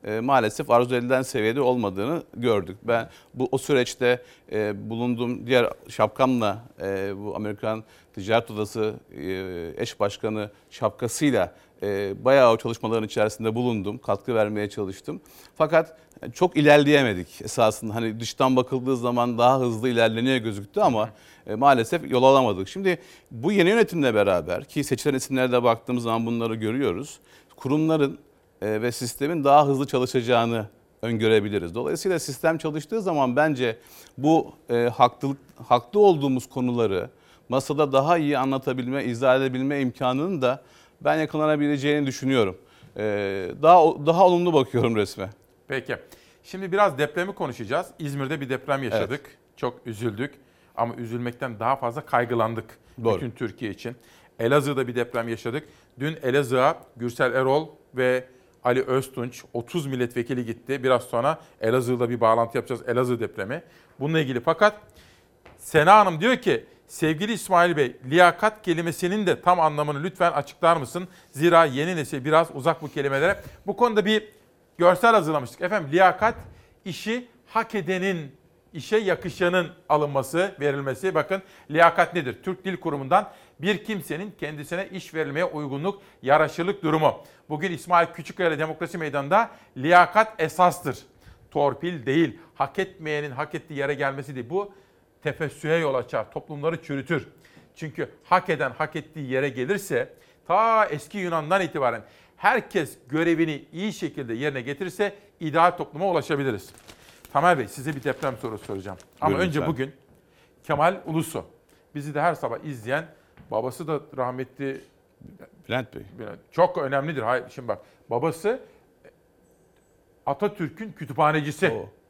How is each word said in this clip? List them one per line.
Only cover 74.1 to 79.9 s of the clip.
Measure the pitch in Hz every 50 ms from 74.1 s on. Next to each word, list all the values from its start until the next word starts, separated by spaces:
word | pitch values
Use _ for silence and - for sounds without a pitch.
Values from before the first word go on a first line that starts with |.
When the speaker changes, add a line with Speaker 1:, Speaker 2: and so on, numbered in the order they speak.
| 220 214 214 - _ _ _ _ _ _ _ _ _ -
Speaker 2:
görsel | 170 175 185 175 - 233
hazırlamıştık. | 226 214 170 151 156 147 127 117 - -
Efendim, | 175 180 208 208 165 135
liyakat, | 143 175 190 180 170 - 208 226 240 - - - - - - _ _ _ _
işi | 196 170 - - 208 226 247 247 - _ _ _ _
hak | - 220 226 226 220
edenin, | 208 175 151 190 185 180 196 190 170 151 135 - _ _ _ _ _ _ _ -
işe | 165 123 - 220 214
yakışanın | 220 190 175 - - 180 - - 185 175 175 185 175 151 - - _
alınması, | _